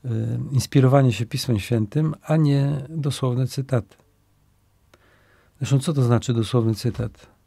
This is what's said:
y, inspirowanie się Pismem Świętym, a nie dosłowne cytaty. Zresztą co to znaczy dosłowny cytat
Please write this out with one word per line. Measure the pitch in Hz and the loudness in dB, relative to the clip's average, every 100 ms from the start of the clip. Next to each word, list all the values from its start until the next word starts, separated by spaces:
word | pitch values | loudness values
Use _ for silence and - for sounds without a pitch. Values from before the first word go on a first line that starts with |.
| 131 | -4
y, | 113 113 120 - | -4 -4 -6 -2
inspirowanie | 135 - 143 131 139 131 | -2 2 2 6 6 4
się | 104 113 | 0 -4
Pismem | 131 - 110 | -6 -2 -2
Świętym, | - 117 104 147 156 151 | 0 -2 -2 -2 -2 -4
a | - 156 | -2 2
nie | 151 139 139 143 135 | 2 2 0 -4 -6
dosłowne | 160 143 - 131 123 127 | -6 -4 -2 -2 0 -2
cytaty. | - 131 123 - _ _ _ _ _ _ _ _ _ _ _ _ _ _ _ _ _ | -4 -2 -4 -4 _ _ _ _ _ _ _ _ _ _ _ _ _ _ _ _ _
Zresztą | 135 139 | 0 0
co | 151 | 0
to | 143 | 0
znaczy | 120 117 - | 2 2 2
dosłowny | 117 107 127 113 110 | -2 0 0 0 0
cytat | 120 104 110 - - _ | -4 -4 -10 -10 -20 _